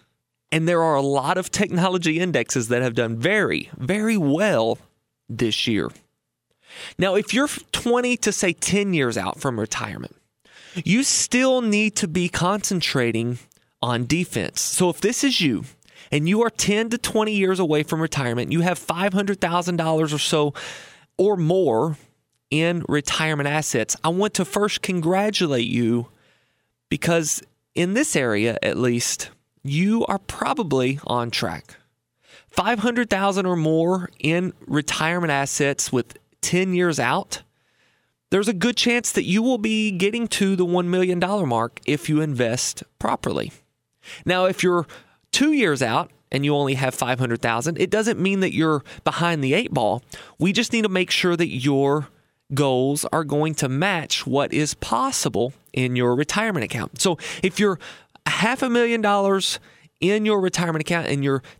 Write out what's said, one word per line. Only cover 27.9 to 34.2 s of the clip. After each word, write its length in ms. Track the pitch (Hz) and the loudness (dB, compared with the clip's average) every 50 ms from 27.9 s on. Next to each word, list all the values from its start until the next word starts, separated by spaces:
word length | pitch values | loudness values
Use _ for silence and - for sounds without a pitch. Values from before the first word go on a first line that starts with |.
| 196 | 2
this 220 | 247 302 - - | 0 0 2 0
area, 420 | 165 131 120 104 101 110 117 110 - | 0 2 2 2 2 2 0 0 0
at 160 | - 98 80 80 | -2 -2 0 2
least, 520 | 127 123 120 120 123 - - - - - - _ _ _ _ _ - | 2 2 2 0 0 -2 -4 -6 -8 -12 -16 _ _ _ _ _ -8
you 400 | 139 139 156 185 202 220 226 - - | -4 0 0 2 2 2 0 0 -2
are 120 | 196 196 | -4 -4
probably 800 | - - - - 226 247 269 - 220 156 139 131 127 127 135 143 - | -6 -10 -8 -4 -2 -2 0 -2 -2 0 2 2 2 2 0 -2 -2
on 240 | - 120 120 120 117 | -2 -2 0 0 -2
track. 460 | 110 - 120 95 82 78 - - - - _ _ _ _ _ _ _ _ _ _ - - - _ | -2 -4 -4 -4 -6 -8 -12 -18 -20 -20 _ _ _ _ _ _ _ _ _ _ -20 -20 -20 _
Five 300 | - - 180 208 247 214 | -2 0 2 2 2 2
hundred 320 | 196 247 240 240 240 233 | 2 0 2 0 0 2
thousand 340 | 208 190 196 202 190 196 190 | 2 2 2 2 2 2 0
or 100 | 185 180 | 2 2
more 540 | 170 156 156 160 160 165 175 185 185 175 - - | 2 2 2 4 4 4 2 2 0 -2 -6 -8
in 360 | - | -4